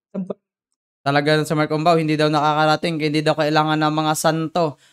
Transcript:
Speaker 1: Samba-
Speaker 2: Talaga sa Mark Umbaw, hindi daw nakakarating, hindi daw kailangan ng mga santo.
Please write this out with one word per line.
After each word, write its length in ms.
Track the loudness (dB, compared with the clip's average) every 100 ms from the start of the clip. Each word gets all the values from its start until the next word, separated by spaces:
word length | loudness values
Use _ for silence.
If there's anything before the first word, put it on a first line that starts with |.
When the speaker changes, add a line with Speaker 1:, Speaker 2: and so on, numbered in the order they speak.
| _
Speaker 1:
Samba- 320 | -10 -10 -12 _ _ _ _ _ _
Speaker 2:
Talaga 400 | -2 0 2 0
sa 80 | 0
Mark 160 | -2 -2
Umbaw, 320 | 0 2 2
hindi 160 | 2 0
daw 160 | 0
nakakarating, 640 | 2 2 2 2 0 -2 -2
hindi 240 | -2 0
daw 160 | 0 0
kailangan 400 | 0 2 2 0
ng 160 | 0
mga 220 | 0 -2 0
santo. 640 | 0 0 -2 -2 -2 -4 _